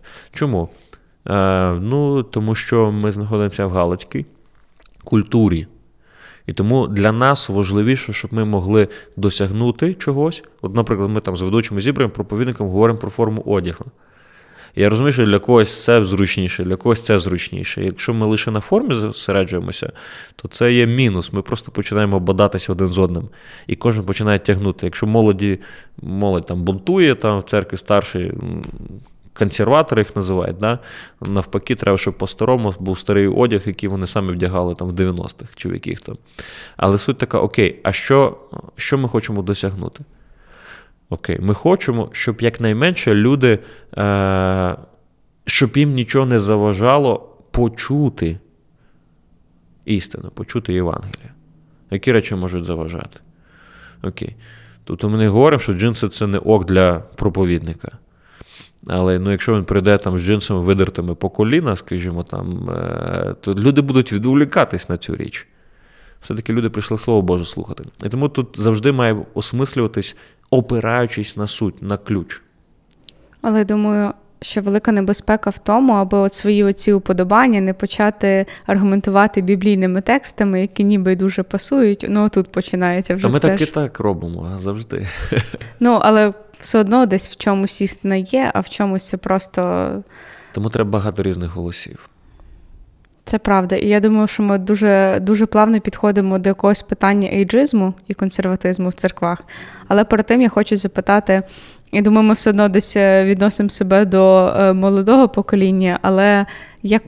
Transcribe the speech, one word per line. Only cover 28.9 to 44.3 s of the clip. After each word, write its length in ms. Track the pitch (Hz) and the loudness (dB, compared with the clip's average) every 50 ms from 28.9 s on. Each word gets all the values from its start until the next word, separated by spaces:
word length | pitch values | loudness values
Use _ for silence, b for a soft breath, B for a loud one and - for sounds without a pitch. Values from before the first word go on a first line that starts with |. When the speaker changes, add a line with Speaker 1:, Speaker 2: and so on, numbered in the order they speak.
| 95 98 - - - _ - - - | -18 -18 -20 -20 -20 _ -20 -12 -4
Speaker 1:
консерватори 680 | - 107 98 - - 104 110 139 156 160 - 123 110 | -2 -2 0 0 0 2 4 4 4 2 2 2 0
їх 140 | 101 - - | 0 0 -2
називають, 420 | 101 95 92 95 90 87 90 87 90 | -6 -4 -2 -2 -2 -2 -4 -4 -4
да? 220 | 104 110 120 123 B B B B B B B B | -2 -2 -2 -4 B B B B B B B B
Навпаки, 540 | - 95 101 101 - - - 98 - - 127 | -8 -4 -4 -4 -4 -4 -6 -6 -4 -4 -4
треба, 220 | - - 101 98 95 | -2 0 0 0 0
щоб 200 | - 101 92 - | 0 -4 -4 -4
по-старому 560 | - - - - 110 120 127 123 113 101 90 - | -6 -6 -4 -2 0 0 0 0 0 -2 -4 -4
був 200 | 92 95 92 - | -4 -6 -6 -4
старий 280 | - - 101 101 101 95 | -2 0 2 2 2 2
одяг, 340 | - - 123 117 107 98 - | 2 2 2 2 2 0 -2
який 240 | 107 92 - - 98 | -4 -8 -6 -6 -6
вони 180 | 98 95 95 - | -4 -4 -4 -4
самі 240 | - 107 95 92 | -4 -4 -4 -4
вдягали 440 | 90 87 90 90 92 90 90 87 85 | -2 -2 -2 -2 0 -2 -2 -2 -4
там 120 | - 90 90 | -6 -6 -6
в 40 | 87 | -2
дев'яностих 560 | 90 95 92 90 87 87 - - - - - _ | -2 0 0 -2 -4 -6 -10 -12 -16 -20 -20 _
чи 140 | - - 92 | -12 -8 -8
в 40 | 87 | -8
яких 280 | - - 85 - - | -8 -8 -10 -10 -10
там. 160 | - - - - _ B B B B B B B B B B B | -12 -14 -16 -16 _ B B B B B B B B B B B
Але 200 | - 98 98 101 | 0 2 2 2
суть 200 | - - 131 - | 0 -2 -4 -2
така, 220 | 123 - - 104 | -2 -2 0 0
окей, 400 | - 101 - - 104 - - - - | 0 0 0 2 0 0 0 -2 -4
а 80 | 98 | -4
що, 460 | 98 - - - 135 139 135 - - - - - - - - - - | -4 -2 0 2 4 4 4 2 0 -6 -16 -18 -18 -18 -18 -18 -14
що 220 | - - - 139 135 | -10 -6 -4 -2 -2
ми 100 | 131 120 | -2 -2
хочемо 340 | - 113 - - 107 101 | -2 -2 -4 -4 -6 -4
досягнути? 640 | 90 95 101 - - 98 95 95 90 87 - - 143 - b b b b b b b b b b b b b b b b b b _ - | -4 -4 -4 -4 -4 -6 -6 -6 -10 -12 -12 -14 -20 -20 b b b b b b b b b b b b b b b b b b _ -12
Окей, 260 | - - - - 85 - | -12 -8 -6 -6 -4 -2
ми 120 | 92 101 101 | -2 -2 -2
хочемо, 560 | - - 165 190 190 - 139 120 117 - - | 0 2 2 2 2 0 -2 -4 -4 -4 -6
щоб 300 | - - - 120 107 - | -8 -8 -6 -4 -4 -2
якнайменше 720 | 113 117 113 - 117 110 107 113 147 180 180 - - 120 104 | 0 -2 0 0 0 0 0 2 0 0 0 0 0 2 2
люди, 460 | 104 107 123 143 139 127 120 110 101 B B B B B B - - | 4 4 4 4 4 4 4 2 2 B B B B B B -6 -4
е, 800 | 101 101 101 98 98 95 | -2 0 0 2 2 0